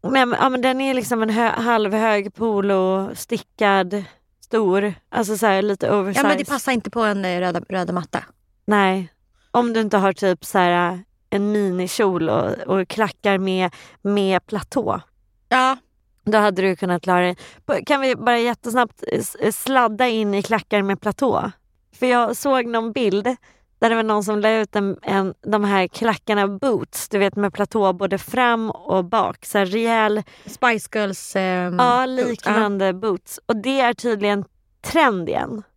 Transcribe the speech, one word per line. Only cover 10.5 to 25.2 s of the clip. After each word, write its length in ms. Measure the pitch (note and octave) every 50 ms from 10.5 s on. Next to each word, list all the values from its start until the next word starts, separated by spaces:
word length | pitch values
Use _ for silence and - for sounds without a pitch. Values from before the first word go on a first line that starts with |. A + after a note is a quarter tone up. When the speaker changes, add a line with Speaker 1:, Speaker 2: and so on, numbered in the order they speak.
| -
Speaker 1:
här, 340 | G3 F3+ F3 F3 F3 F3 F3
eh, 80 | F3+ F3+ F#3+ _ _ _ _ _
en 220 | - G3+ G3+ G#3
minikjol 760 | G#3 G#3 G3+ F#3+ F3+ F3+ F3+ F3+ - - A3 G3 F#3 E3+ D#3+ D#3+
och, 240 | G#2 - - G2 -
och 340 | - - - F#3 F#3+ F3+
klackar 500 | _ - G#3+ A3 F#3+ - _ - G#3 G3
med, 340 | F#3 F#3+ F#3+ F#3 F#3 F#3 F3 - - - - - _
med 440 | _ G3 G3+ G#3 G3 F#3+ F#3+ F3+ _
platå. 560 | - G#3+ G3 - _ - C#4 A3+ G#3+ - - - _ _ _ _ _ _ _ _ _
Speaker 2:
Ja. 280 | A#3+ B3+ B3+ C4 C4+ B3+ _ _ _ _ _ _ _ _ _
Speaker 1:
Då 140 | G#3 G#3+
hade 240 | A3 G#3 G#3 F#3 F#3
du 140 | F#3+ F#3+ F#3
kunnat 280 | - - F3+ F3 E3+ -
klara 180 | F#3 F3+ F3+ F3+
dig. 120 | F3+ F3+ - - - - - _
På, 140 | - - F3 -
kan 160 | - D4 C#4
vi 140 | C4+ C4 B3
bara 240 | - A3 A#3+ A#3+ A#3
jättesnabbt, 640 | A#3 A#3+ A#3 _ - A#3+ A3 B3 A#3+ - _ _ - -
eh, 80 | - -
s-, 160 | G3 - - -
eh, 120 | - G#3+
sladda 560 | G#3+ - - - C4+ C4 A#3+ A3 G#3+ G#3 B3+
in 260 | B3 A3+ A3 G#3+ G3+ G3+
i 100 | G3+ G3
klackar 380 | - A3+ G#3 - _ - G#3
med 200 | G3 G3 G3 -
platå? 500 | - G#3+ G3 - C#4 B3 - - - G3+ - _ _ _ _ _ _ _ _ -
För 60 | B3+
jag 300 | B3+ B3 A#3+ A#3+ A3 A#3+
såg 280 | - - C#4+ C4+ B3+ A#3+
någon 260 | A#3+ A#3 A3+ A3+ A#3
bild 440 | G#3 C4+ B3 G3+ F#3 G3+ G3+ B3 B3+ - _ _ _ _ _ _ _ _
där 100 | - A3+
det 60 | A3+
var 80 | A3+ A3
någon 200 | A3 G#3+ G#3+ G3
som 160 | G#3 G#3+ G#3
la 100 | G3+ A3
ut 260 | A3 A3 G#3+ G3 -
en, 220 | G#3 G3+ G3 F#3+ -
en, 320 | - - F3+ G3